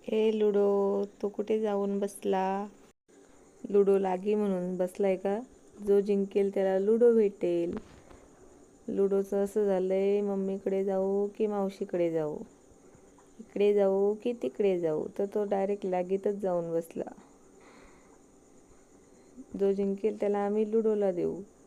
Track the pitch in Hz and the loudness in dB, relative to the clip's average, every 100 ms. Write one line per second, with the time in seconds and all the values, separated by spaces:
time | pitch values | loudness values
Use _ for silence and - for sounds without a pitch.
0 | - 220 220 214 208 202 202 202 196 202 | -2 0 0 2 2 2 2 2 0 -2
1 | 202 - 208 202 208 220 220 202 202 196 | -4 -6 -8 -6 -2 -2 0 -2 -2 -2
2 | 202 - 202 190 190 190 208 - - _ | -4 -4 -2 0 0 -4 -8 -14 -20 _
3 | _ - - - - - - 202 196 196 | _ -20 -20 -20 -20 -18 2 4 4 4
4 | 190 185 202 214 202 185 180 180 180 - | 2 -2 0 0 0 -2 -2 -2 -2 0
5 | 196 185 196 208 254 - - - 202 202 | 0 0 -2 -4 -6 -20 -20 -10 2 2
6 | 202 196 196 208 196 196 190 190 196 226 | 4 0 0 0 0 2 2 2 2 6
7 | 240 226 202 202 175 175 175 202 - - | 6 6 4 0 0 0 -2 -6 -12 -20
8 | - - - - - - - - - 196 | -20 -20 -20 -20 -20 -20 -20 -18 -6 0
9 | 196 196 196 202 196 214 202 190 185 190 | 2 0 0 -2 -2 0 0 0 0 0
10 | 196 202 208 196 190 196 - 190 196 190 | 2 0 0 -2 -4 -4 -2 -2 0 0
11 | 190 196 208 - 214 202 196 196 196 180 | 0 0 -2 -2 -2 0 -4 -4 -6 0
12 | 170 160 151 151 - - - - - - | 0 0 -4 -6 -14 -20 -20 -20 -20 -20
13 | - - - - - 202 208 202 196 190 | -20 -20 -20 -20 -10 2 4 4 4 4
14 | 202 214 240 240 254 - 202 180 165 156 | 2 0 -4 -4 -6 0 0 2 0 -2
15 | - - 202 214 202 202 196 202 196 180 | -4 -4 -4 -2 -2 -2 -2 -2 -2 -2
16 | 180 190 208 202 190 175 170 165 165 - | -2 -2 -2 -2 -2 -2 -2 -4 -4 -10
17 | - - - - - - - - - - | -10 -12 -20 -20 -20 -20 -20 -20 -20 -20
18 | - - - - - - - - - - | -20 -20 -20 -20 -20 -20 -20 -20 -20 -20
19 | - - - 254 - 190 196 196 196 202 | -20 -20 -20 -20 -14 -2 0 0 -2 -2
20 | 220 208 208 202 202 208 214 220 220 214 | -4 -2 -2 0 0 0 0 0 0 0
21 | 196 175 165 160 202 - | 0 0 -4 -4 -12 -20